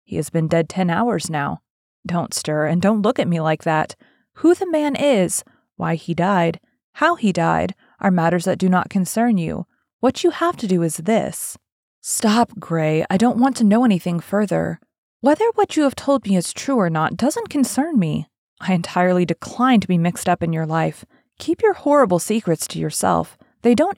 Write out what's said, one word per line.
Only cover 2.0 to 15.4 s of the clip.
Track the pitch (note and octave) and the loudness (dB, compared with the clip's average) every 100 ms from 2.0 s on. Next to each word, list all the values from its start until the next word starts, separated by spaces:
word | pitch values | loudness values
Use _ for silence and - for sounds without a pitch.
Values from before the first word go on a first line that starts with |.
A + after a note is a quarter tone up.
| - | -4
Don't | F3 - | -4 -4
stir, | - - D3+ D3+ | -6 -4 -2 0
and | E3+ | 2
don't | F#3+ A3 | 2 2
look | G#3 C4+ | 0 0
at | F3 | -2
me | E3+ | 0
like | D#3+ D#3 E3+ | -2 -2 0
that. | D#3 - - _ _ _ - | -2 -2 -8 _ _ _ 0
Who | D#4+ F4+ | 2 2
the | F#4+ | 0
man | D#4 D4 C#4 | -2 0 0
is, | C#4+ A3+ F3+ - - _ _ - | 2 2 2 -2 -10 _ _ -8
why | E3 | -4
he | E3 - E3 | -4 -4 -2
died, | F3+ G3 E3+ E3 _ _ _ | 0 2 0 -2 _ _ _
how | - D#4 | -2 0
he | E4+ G#3 | 2 0
died, | F3 E3 D#3+ F3+ - _ - | 0 0 0 -2 -6 _ -4
are | G3+ | 0
matters | F3+ E3 F3 F#3 | 2 2 0 0
that | F3 | 0
do | F#3 | 2
not | F3+ - | 2 0
concern | G3 F3+ A3 A#3+ G3 | -2 -2 0 0 0
you. | D#3+ - F3 _ _ _ | -2 -6 -10 _ _ _
What | B3 - | -2 2
you | F4+ | 0
have | - E4+ E4+ | 0 -2 -2
to | G3+ | -2
do | F3+ | 0
is | E3 - | 0 -2
this." | E3 A3 - - - - _ _ _ _ | 0 0 0 -6 -12 -14 _ _ _ _
"Stop, | - - G#3+ A3 - - | -8 -2 0 2 0 -4
Gray. | - E3 D#3 D#3 - | -6 -2 0 0 0
I | F#3+ | 2
don't | A#3+ A#3+ | 2 2
want | C4 B3+ | 0 2
to | |
know | G#3+ A3 B3 | 4 4 4
anything | F3+ F3+ E3+ | 2 -2 -6
further. | - G3+ G#3 E3 E3 E3 _ _ _ _ | -2 -2 0 -2 -2 -6 _ _ _ _
Whether | C4 D4+ | 0 2